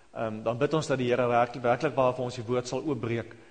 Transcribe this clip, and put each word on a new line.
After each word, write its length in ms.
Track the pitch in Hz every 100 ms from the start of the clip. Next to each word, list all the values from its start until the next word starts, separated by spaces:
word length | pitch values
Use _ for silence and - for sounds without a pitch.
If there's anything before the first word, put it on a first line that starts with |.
| _
Ehm, 280 | 120 113 107
dan 160 | 110 120
bid 160 | 147
ons 120 | 156 147
dat 120 | 131
die 100 | 123
Here 200 | 120 120
werklik, 340 | 120 120 135
werklik 320 | 120 123 151
waar 180 | 127 127
vir 120 | 123
ons 120 | 123 120
die 80 |
woord 240 | 110 123 123
sal 160 | 131
oopbreek, 500 | 156 123 113 117 113 - -